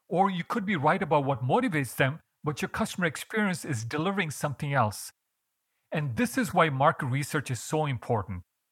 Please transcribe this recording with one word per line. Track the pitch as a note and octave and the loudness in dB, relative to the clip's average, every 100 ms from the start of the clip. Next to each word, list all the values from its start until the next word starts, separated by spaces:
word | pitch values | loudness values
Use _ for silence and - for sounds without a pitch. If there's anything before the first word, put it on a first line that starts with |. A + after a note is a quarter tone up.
| - | -4
Or | F3 G3 | 2 2
you | F3+ | 0
could | E3 A#3 G3 | -4 -4 0
be | F#3+ | 2
right | D3 F#3 | 2 2
about | F3+ D3+ | 2 2
what | C3+ C3 | 2 0
motivates | B2 G3 B3 D#3+ C3 - | 2 2 2 0 -2 2
them, | C#3 D#3+ _ _ | 0 0 _ _
but | D3+ D3 | -6 -4
your | F#3+ | -4
customer | - A3 - F3 | -4 -4 0 -2
experience | - - A3 G#3 F3+ | -2 -6 0 0 0
is | - B2 | -2 -4
delivering | A#2 D3+ E3+ G3 E3 | -4 -2 0 0 -2
something | - D3+ C3+ D3 | -2 -4 -4 0
else. | C#3 G#2+ - - - _ _ _ _ _ _ - | 2 2 0 -12 -18 _ _ _ _ _ _ -6
And | E3+ D3 A2+ | -4 -2 -2
this | A#3+ - | -2 0
is | G#3+ | 0
why | - D#3+ | 4 4
market | C3+ C#3+ D#3+ C#3 | 6 4 4 0
research | C3 C#3+ D#3 - | -2 -2 -2 -2
is | B2+ | -6
so | - D#3 D3+ | -2 -2 0
important. | B2 - A2+ F#2+ F2+ - _ _ | -2 0 -2 -2 -8 -12 _ _